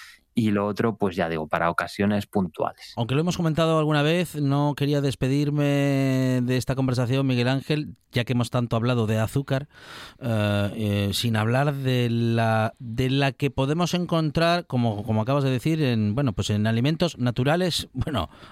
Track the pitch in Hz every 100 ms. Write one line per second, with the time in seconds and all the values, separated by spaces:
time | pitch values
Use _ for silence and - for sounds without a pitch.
0 | - - _ - 110 101 101 98 117 104
1 | 101 87 85 82 78 85 85 82 85 -
2 | 101 104 - 104 90 - - - - -
3 | 113 135 170 170 165 156 165 160 151 151
4 | 147 175 170 151 143 139 147 139 143 147
5 | 139 - 131 139 147 147 143 143 143 139
6 | 135 131 131 127 123 127 - 131 131 123
7 | 120 135 139 123 120 135 - 151 151 -
8 | _ 123 117 123 120 127 120 117 120 120
9 | 107 110 110 139 139 135 143 - - -
10 | - - 123 110 104 101 101 117 107 101
11 | 101 98 120 110 107 127 143 139 131 127
12 | 120 117 117 117 113 110 110 - 123 117
13 | 131 135 139 - 139 135 135 156 175 180
14 | 175 165 156 151 165 175 - 127 117 104
15 | 104 110 110 143 135 127 156 160 139 113
16 | 104 113 143 98 101 104 107 113 135 156
17 | 170 - 123 113 131 170 180 - - 131
18 | 143 123 82 - -